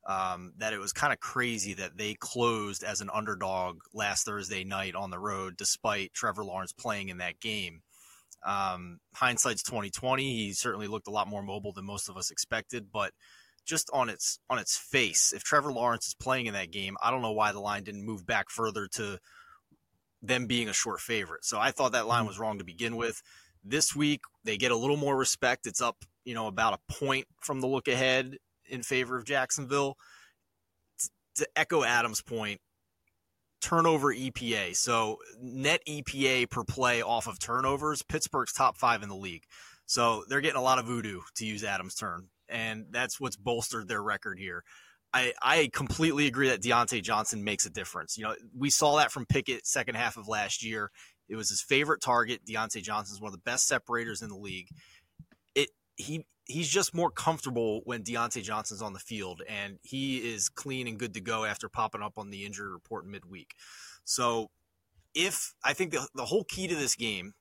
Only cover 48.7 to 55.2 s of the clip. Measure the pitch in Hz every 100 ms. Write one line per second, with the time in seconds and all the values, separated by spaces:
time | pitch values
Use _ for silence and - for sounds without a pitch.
48.7 | 139 151 147 135 - 120 139 131 120 -
49.7 | - 120 113 117 113 104 110 101 - 117
50.7 | 110 104 - - _ _ 110 104 98 -
51.7 | 139 143 156 - 120 117 120 - 110 110
52.7 | 113 98 107 98 101 104 95 - 123 -
53.7 | 131 - 117 113 104 113 98 101 92 90
54.7 | - - - _ _